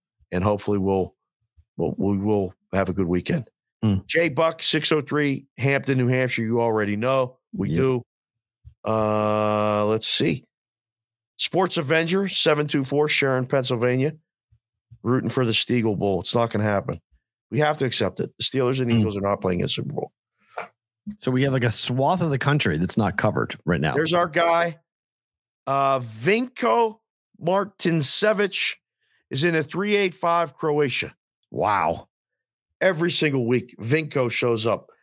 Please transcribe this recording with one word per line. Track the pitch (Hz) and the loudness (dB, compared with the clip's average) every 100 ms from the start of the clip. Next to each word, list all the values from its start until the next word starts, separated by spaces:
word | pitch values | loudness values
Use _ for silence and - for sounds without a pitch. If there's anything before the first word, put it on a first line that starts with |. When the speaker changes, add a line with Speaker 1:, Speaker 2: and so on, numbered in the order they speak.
| _ _ - | _ _ -8
Speaker 1:
and | 90 | -2
hopefully | 104 101 - 101 | 0 0 0 0
we'll, | 95 95 90 _ _ _ _ _ _ - | 0 0 -2 _ _ _ _ _ _ -6
we'll, | 85 - | -4 -2
we | 98 101 | -2 0
will | 104 104 92 - _ | 0 0 -2 -8 _
have | 95 92 | -2 -2
a | |
good | 90 87 | -2 0
weekend. | 90 - 165 - _ _ _ | 0 0 -4 -4 _ _ _
Speaker 2:
Mm. | 110 95 - | 0 0 0
Speaker 1:
J | 160 165 | 0 0
Buck, | 139 160 160 | 0 -2 0
six | - 156 - | -2 0 2
oh | 156 | 0
three, | 131 147 143 135 - - | 0 0 0 -2 -8 -4
Hampton, | 139 139 135 131 | 0 0 0 0
New | 123 | 2
Hampshire. | 127 127 117 | 2 0 -2
You | 113 117 | -2 0
already | 117 110 104 104 | 2 0 0 -2
know. | 127 135 127 - _ | 0 0 -2 -6 _
We | 214 101 | -6 -2
Speaker 2:
Yep. | 156 | 0
Speaker 1:
do. | 131 127 - _ _ _ _ _ - - 110 | 0 0 -4 _ _ _ _ _ -20 -10 -2
Uh, | 110 107 107 107 107 107 104 107 104 104 | 0 0 0 0 2 0 0 0 0 0
let's | 110 - | 0 0
see. | - 156 139 - _ _ _ _ _ _ _ _ - | 2 0 -2 -8 _ _ _ _ _ _ _ _ -6
Sports | - 165 185 170 | -2 0 0 0
Avenger, | 139 160 165 190 196 | 2 2 2 0 0
seven | - 156 147 151 | 0 2 2 2
two | 147 | -2
four, | 131 143 151 | 0 0 0
Sharon, | - 139 127 127 | 2 2 0 0
Pennsylvania. | 139 127 120 123 127 143 156 _ _ _ _ _ _ _ - | 0 0 0 0 2 -2 -4 _ _ _ _ _ _ _ -8
Rooting | 104 127 - | -2 0 0
for | 131 | 0
the | 117 | 0
Stiegel | 110 - 123 110 92 | 0 0 0 0 0
Bowl. | 101 92 | 0 0
It's | - | 0
not | 120 117 | 0 0
gonna | 104 | 0
happen. | 107 98 - 87 _ _ _ _ - | 0 -2 -2 -8 _ _ _ _ -6
We | 113 | 0
have | 151 156 | 0 0
to | |
accept | 127 - 92 - | -2 0 -2 -2
it. | - - | -8 -4
The | |
Steelers | - 131 123 135 | -2 0 0 0
and | 120 | 2
Speaker 2:
Mm. | 117 | 2
Speaker 1:
Eagles | 107 101 | 2 0
are | |
not | 98 101 | -2 -2
playing | 95 90 | 0 -2
in | 87 | -2
Super | - - | -2 -4
Bowl. | 147 - _ _ _ _ - - _ _ _ 202 - | -8 -10 _ _ _ _ -14 -14 _ _ _ -16 -8
Speaker 2:
So | 131 | -2
we | 127 | 0
have, | 139 | 2
like, | 131 | 2
a | 120 | 2
swath | - - 123 139 180 | 2 2 2 2 2
of | 170 | 0
the | 135 | 0
country | 143 147 95 78 | 0 0 2 0
that's | 92 - | 0 0
not | 101 - | 0 0
covered | 107 71 - - | 0 0 -4 -6
right | - 80 | -2 -2
now. | 76 | 0
Speaker 1:
There's | 143 160 | -2 0
our | 175 175 | 0 0
guy. | 170 170 170 170 160 _ _ _ _ _ _ _ _ | 0 2 2 0 -4 _ _ _ _ _ _ _ _
Uh, | - 139 139 135 | -4 0 2 0
Vinko | 117 107 147 226 247 - 233 233 226 214 _ _ _ - | -2 -4 0 0 0 -2 0 2 2 -2 _ _ _ -8
Martincevic | 160 190 202 - 170 165 143 - 214 202 196 - - - _ _ _ _ - | -2 -2 -2 -4 0 2 2 2 2 2 0 -2 -4 -4 _ _ _ _ -8
is | 135 | -2
in | 175 | 0
a | 160 | 0
three | 156 165 208 | -2 -4 0
eight | 202 190 | 2 0
five | - 170 170 160 - | -2 0 0 -2 -4
Croatia. | 160 147 143 - 71 - _ _ _ | -2 2 0 -2 -6 -10 _ _ _
Speaker 2:
Wow. | 62 95 98 80 87 - _ _ _ _ _ _ - | -2 0 2 0 -2 -8 _ _ _ _ _ _ -2
Speaker 1:
Every | 185 160 170 | -2 0 0
single | - 156 135 117 | 0 0 0 0
week, | 123 - - | 0 -2 -10
Vinko | 107 156 156 143 131 | -2 -2 0 -2 -2
shows | - 123 113 113 | 0 0 0 0
up. | 95 - _ | -2 -6 _